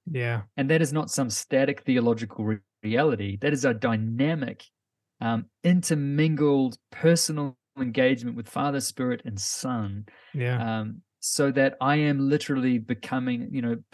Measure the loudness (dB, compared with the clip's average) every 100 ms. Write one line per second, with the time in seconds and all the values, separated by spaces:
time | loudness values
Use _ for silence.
0 | -8 -4 -2 -2 -4 -4 2 2 2 0
1 | -2 -2 -2 -4 -2 0 2 0 0 2
2 | 4 2 -2 -4 -2 -4 -6 _ -2 2
3 | 2 0 -2 -2 0 2 2 0 0 0
4 | 0 0 0 0 -4 -8 -16 _ _ _
5 | _ -6 -2 -2 -4 _ 2 2 2 0
6 | 2 2 2 4 4 4 2 -2 _ 0
7 | 4 4 2 -2 -6 -8 _ -6 -2 2
8 | 2 2 -2 -8 -8 -4 -2 -2 -4 -4
9 | -2 -4 -6 -8 -6 -6 -4 -4 -4 -6
10 | -12 -18 -10 -4 -2 0 -2 -2 -4 -10
11 | -16 _ -4 0 2 4 2 2 2 2
12 | 2 2 2 0 0 0 2 0 0 -6
13 | -4 -2 -2 -2 -4 -4 -2 -4 -6